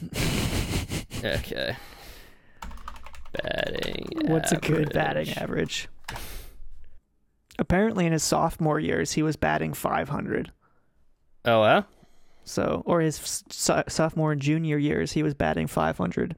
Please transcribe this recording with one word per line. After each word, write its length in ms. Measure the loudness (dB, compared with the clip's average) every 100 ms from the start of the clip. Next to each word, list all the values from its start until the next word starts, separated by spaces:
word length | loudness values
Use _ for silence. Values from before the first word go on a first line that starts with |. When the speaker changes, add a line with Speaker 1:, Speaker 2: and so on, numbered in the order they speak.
Speaker 1:
<laughs> 140 | -2 0 2 2 0 0 0 -2 -2 -6 -6 -4
Speaker 2:
Okay. 520 | -2 -2 -2 -4 -4 -6 -10 -18 -18 -18 -20 -20 -20 -14 -12 -10 -12 -12 -12 -10 -8 -6
Batting 640 | -4 -2 -2 -2 -4 -6 -6 -2 2
Speaker 1:
What's 260 | 2 2
a 60 | 0
good 360 | 2 0 2
batting 360 | 0 0 -2 -2
Speaker 2:
average? 80 | -4
Speaker 1:
average? 500 | -4 -2 -2 -4 -8 -12 -10 -10 -8 -10 -12 -12 -10 -10 -10 -14 _ _ _ _ _ -4
Apparently, 460 | 2 4 4 4 2
in 60 |
his 100 | 4
sophomore 560 | 2 2 2 2 2 2
years, 320 | 2 0 0
he 100 | 2
was 120 | 0 2
batting 380 | 2 2 0
five 360 | -2 0 0 -2
hundred. 420 | -4 -2 -2 -4 -10 _ _ _ _ _ _ _ -4 4
Speaker 2:
Oh, 180 | 6
yeah? 200 | 8 6 4 -10 -20 -20 -20 -20
Speaker 1:
So, 400 | -6 -2 0 0 2
or 160 | 2
his 180 | 2 0
s-, 240 | -6 -8 -8
so-, 340 | -4 2 2 2
sophomore 440 | 0 0 2 0
and 100 | 2
junior 360 | 2 2 2 0
years, 340 | 2 0 0
he 120 | 0
was 100 | 0
batting 340 | 2 2 2 0
five 300 | 0 0 0
hundred. 380 | -2 0 -2